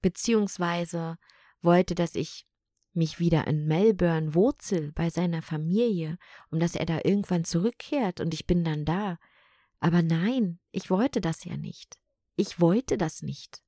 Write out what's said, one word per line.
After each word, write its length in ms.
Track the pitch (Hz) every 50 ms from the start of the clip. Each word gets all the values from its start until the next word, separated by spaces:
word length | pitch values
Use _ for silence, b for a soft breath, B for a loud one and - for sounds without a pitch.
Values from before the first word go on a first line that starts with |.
Beziehungsweise 1160 | - 190 175 - - - 233 214 208 196 - - 180 175 175 175 175 170 - 170 165 165 165 - b b b b b b b b
wollte, 340 | - 170 170 180 185 - 175
dass 200 | 175 175 165 -
ich 320 | 82 151 - - - - _ _ _ _ _ _ _ _ _ _
mich 260 | 170 165 156 - -
wieder 260 | 170 170 165 156 -
in 200 | - 151 151 151
Melbourne 680 | 151 156 165 202 226 214 180 185 170 165 160 156 156 147
wurzel 580 | 170 196 262 294 - - - 196 170 151 147 151
bei 180 | - 165 170
seiner 320 | - - 180 175 170 160 160
Familie, 760 | - 160 151 156 160 180 214 240 240 208 175 160 151 160 B B B B B B B
um 80 | - 160
dass 160 | 170 170 -
er 120 | - -
da 140 | 160 165 - -
irgendwann 400 | - 196 202 196 - 185 175 165
zurückkehrt 760 | - - 170 175 233 240 _ - - - 294 247 185 175 -
und 120 | - 165 165
ich 140 | 151 -
bin 180 | - 175 175 170
dann 220 | 165 156 151 147
da. 320 | 151 165 190 214 202 170 165 b b b b b b b b b b b _
Aber 240 | - 165 160 175 170
nein, 560 | 165 165 165 170 214 262 269 226 180 170 - _ _ _
ich 160 | 190 - -
wollte 320 | 185 185 233 285 - 226
das 240 | 180 165 165 - -
ja 140 | 175 - 143
nicht. 400 | 147 - - - - _ - _ _ _ _ _ _ _ _
Ich 260 | - - - - -
wollte 360 | 175 165 180 233 262 - -
das 240 | 214 175 156 - -
nicht. 420 | - 139 139 - - - - - _